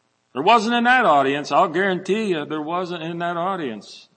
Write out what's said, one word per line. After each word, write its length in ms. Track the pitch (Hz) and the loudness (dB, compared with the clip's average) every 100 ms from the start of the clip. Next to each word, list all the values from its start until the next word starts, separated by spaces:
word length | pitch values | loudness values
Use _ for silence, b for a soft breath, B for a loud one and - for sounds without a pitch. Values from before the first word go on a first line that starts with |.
| _ _ _ | _ _ _
There 100 | 123 | -2
wasn't 320 | 175 233 214 | 4 4 4
in 80 | 240 | 0
that 220 | 240 254 | 4 4
audience. 480 | 202 143 135 147 139 | 4 4 4 -2 0
I'll 160 | 147 175 | 2 2
guarantee 640 | 160 196 180 - 214 214 | 0 0 -2 -2 -2 -2
you 140 | 160 | -4
there 160 | 143 156 | -4 -6
wasn't 440 | 151 175 175 175 | -4 -6 -6 -8
in 160 | 160 170 | -8 -6
that 160 | 175 170 | -6 -4
audience. 720 | 180 185 135 104 - - - | -4 -4 -6 -8 -14 -20 -20